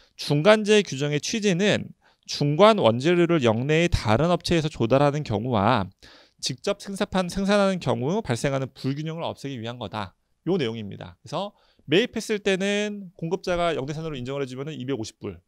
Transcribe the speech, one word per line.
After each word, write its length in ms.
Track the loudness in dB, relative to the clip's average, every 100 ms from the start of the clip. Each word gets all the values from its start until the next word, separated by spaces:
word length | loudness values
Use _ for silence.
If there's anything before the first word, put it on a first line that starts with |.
| _ -10
중간재 640 | -2 4 6 6 6 2
규정의 400 | 2 -2 -2 -2
취지는 640 | -2 -2 0 2 2 0 -2 -16 _ _ -10
중간 520 | -4 0 6 6 6
원재료를 640 | 4 4 2 4 4 4
영내의 460 | 2 2 2 2 2
다른 420 | 0 2 2 2
업체에서 360 | 0 0 0 0
조달하는 560 | -2 2 4 4 0
경우와 640 | -2 -4 0 2 4 2 0 -10 -20 -20 _ _
직접 400 | -10 -6 -6 -6
생산한, 480 | -8 -6 -2 -2 -2
생산하는 500 | -2 2 2 2 0
경우 420 | -2 -2 -2 -2
발생하는 520 | -2 -2 -2 -2 -4
불균형을 500 | -6 -6 -4 -6 -8
없애기 380 | -8 -8 -10 -8
위한 180 | -10 -8
거다. 360 | -8 -8 -10 _ _ _ -2
요 100 | -2
내용입니다. 600 | -2 -4 -10 -12 -16 -20
그래서 320 | -10 -8 -8 -12 _ _ 0
매입했을 500 | 2 2 -2 -4 -2
때는 720 | 0 0 0 -2 -4 -8 -14 -10
공급자가 600 | -6 -4 -2 0 0 0
영내산으로 400 | -4 -6 -8 -8
인정을 260 | -6 -6
해주면은 320 | -6 -8 -10
이백오십 460 | -8 -4 -4 -6 -10
불 200 | -12 -12